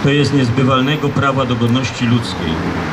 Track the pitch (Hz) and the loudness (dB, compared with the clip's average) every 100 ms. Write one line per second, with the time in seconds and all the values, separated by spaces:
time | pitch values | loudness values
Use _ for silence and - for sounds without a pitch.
0 | 139 143 139 143 127 123 127 131 131 151 | 2 2 2 2 2 2 2 2 0 -2
1 | 143 - 139 131 123 120 117 123 127 - | -2 0 0 0 0 0 2 0 -2 -2
2 | 120 117 104 90 85 82 - - - | 0 0 0 -6 -4 -2 -4 -4 -4